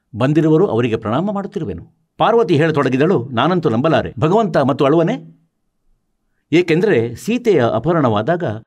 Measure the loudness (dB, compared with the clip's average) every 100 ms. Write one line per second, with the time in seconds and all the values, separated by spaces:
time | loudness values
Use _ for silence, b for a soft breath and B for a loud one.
0 | _ -4 0 2 2 2 2 0 -2 -2
1 | -2 -4 -4 -6 -8 -10 -10 -10 -14 _
2 | _ -2 2 2 2 2 2 0 0 2
3 | 2 0 -2 -2 0 0 0 0 0 0
4 | -2 -2 0 0 0 0 0 0 2 2
5 | 0 -4 -10 -20 _ _ _ _ _ _
6 | _ _ _ _ _ 0 2 0 2 0
7 | -2 -6 -6 -2 2 2 2 0 0 0
8 | 0 0 -2 -2 -4 -8